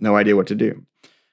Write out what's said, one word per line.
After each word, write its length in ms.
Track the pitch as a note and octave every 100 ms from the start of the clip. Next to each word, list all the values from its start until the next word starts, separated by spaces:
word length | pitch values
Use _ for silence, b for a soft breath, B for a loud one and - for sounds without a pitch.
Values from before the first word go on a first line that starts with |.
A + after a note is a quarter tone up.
no 160 | G#2+ G#2
idea 180 | G#2
what 140 | G2+ F#2
to 80 | G#2+
do. 280 | A2 - - _ b b b